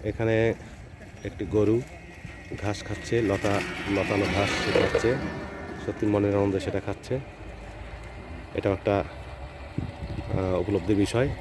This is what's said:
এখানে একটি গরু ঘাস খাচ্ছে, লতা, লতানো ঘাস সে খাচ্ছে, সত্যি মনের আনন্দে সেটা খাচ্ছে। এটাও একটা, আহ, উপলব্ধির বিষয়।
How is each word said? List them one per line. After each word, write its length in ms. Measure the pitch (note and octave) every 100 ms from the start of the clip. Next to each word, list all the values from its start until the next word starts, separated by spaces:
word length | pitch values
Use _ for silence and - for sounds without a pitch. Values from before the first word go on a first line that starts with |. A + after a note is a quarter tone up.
এখানে 500 | G#2+ G#2 A2+ A2 A2+ - - - - - - -
একটি 200 | G2+ -
গরু 360 | G2 G#2+ G#2 A2+ C3 - - - - - - -
ঘাস 220 | G2+ G2+
খাচ্ছে, 400 | - G#2 - A#2
লতা, 380 | G#2 G2 G#2 G2+ F2+ - G2
লতানো 320 | G2 F#2 G2+ F#2+
ঘাস 160 | F2+ G2
সে 200 | - G#2+
খাচ্ছে, 420 | F#2 - - A2+ C3+ - - - - - - -
সত্যি 200 | - G#2+
মনের 280 | G#2 G2+
আনন্দে 260 | G2+ G2+ F#2+
সেটা 200 | G2 G2
খাচ্ছে। 400 | G2+ G2 - C3 C3+ - - - - - - - - - - - -
এটাও 180 | - G2+
একটা, 240 | F#2+ - G2+
আহ, 1600 | - - - - - - - - - - - - - F#2+ F#2 F2+
উপলব্ধির 360 | F2+ G2 E2+ G2+
বিষয়। 320 | G2+ A#2 C#3 -